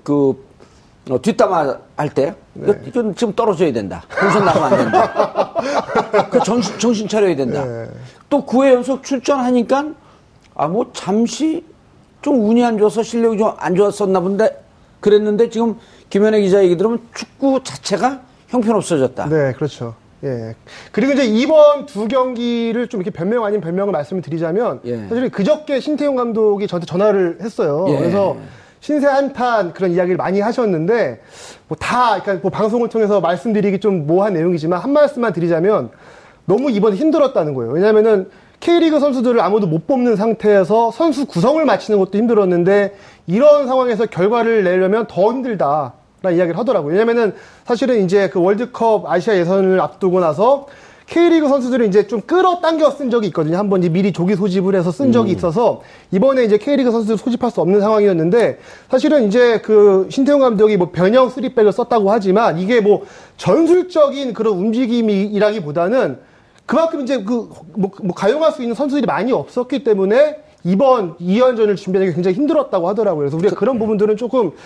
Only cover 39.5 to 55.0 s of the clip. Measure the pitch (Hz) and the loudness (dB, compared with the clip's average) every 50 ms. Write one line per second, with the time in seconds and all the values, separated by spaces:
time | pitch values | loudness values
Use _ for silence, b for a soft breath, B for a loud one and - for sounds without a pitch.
39.5 | 208 220 202 165 151 165 - - 277 247 247 247 220 180 214 226 214 - - 214 | 0 0 0 0 -2 -4 -2 -2 -2 0 2 0 0 0 0 -2 -2 0 0 2
40.5 | 208 196 185 190 214 226 233 226 220 - 330 330 254 277 277 - - 170 175 262 | 4 4 4 2 2 2 2 0 0 0 -2 0 0 -2 -6 -4 -2 0 0 2
41.5 | 302 320 311 254 202 - - - 208 196 190 185 - 202 240 233 233 208 196 180 | 2 2 2 2 0 0 0 -2 0 0 0 0 -2 -2 0 2 2 2 2 2
42.5 | 180 170 175 185 202 202 202 196 B B B B B B B 165 175 226 285 302 | 2 2 2 2 2 2 0 -2 B B B B B B B -4 0 4 6 6
43.5 | 294 294 277 247 262 262 254 247 226 190 233 214 - - - 208 240 233 226 233 | 6 4 2 0 0 0 0 0 0 -2 -2 -4 -2 -2 0 0 2 0 0 2
44.5 | 226 220 190 175 185 185 185 185 208 233 220 - - 175 196 226 240 269 247 254 | 2 2 2 2 2 2 2 2 0 0 -2 -4 -2 0 0 2 0 -2 -4 -4
45.5 | 220 165 160 139 147 156 139 120 - _ _ _ _ - - 185 170 175 185 170 | -2 -2 0 0 0 -2 -4 -6 -10 _ _ _ _ -6 -4 0 0 2 0 0
46.5 | 165 190 220 262 226 180 143 143 170 202 226 233 233 240 226 190 - B B B | -2 -2 -2 0 0 -2 0 0 0 0 2 2 2 0 0 0 -2 B B B
47.5 | B B B - 240 208 277 254 254 214 190 170 196 202 196 - - 185 170 190 | B B B -6 -2 -2 0 0 2 0 2 2 2 2 2 2 0 0 2 2
48.5 | 208 208 247 240 - - 220 220 214 190 170 147 165 180 - 233 214 180 170 170 | 0 0 -4 -8 -6 -2 0 0 0 0 0 -2 -2 -2 0 0 0 0 2 2
49.5 | 190 196 190 185 190 185 151 - - - 202 185 175 185 175 156 147 165 208 254 | 2 2 2 2 2 2 0 -2 -4 -4 -2 0 0 2 0 0 0 2 2 2
50.5 | 277 269 277 B B B B B B B B B - 330 339 339 339 320 302 269 | 2 0 -2 B B B B B B B B B 0 2 4 4 4 2 2 2
51.5 | 277 277 240 247 254 247 233 202 180 208 202 - 240 208 - - 320 370 370 370 | 0 0 0 -2 0 0 0 2 2 0 0 0 -4 -8 -4 0 0 2 2 2
52.5 | 349 349 - 320 330 302 311 269 277 - 285 240 226 233 214 180 - 196 151 156 | 0 0 0 -2 0 2 0 0 0 -2 -4 -2 -2 0 -2 -2 -2 -2 -2 -2
53.5 | 170 185 214 196 196 185 175 175 160 190 196 208 151 - 170 185 214 175 208 202 | -2 -2 0 0 0 0 0 0 0 0 0 0 -2 -2 -2 -2 0 0 -2 -2
54.5 | 180 196 180 196 196 190 165 180 170 - | -2 0 0 0 0 0 0 -2 -2 -2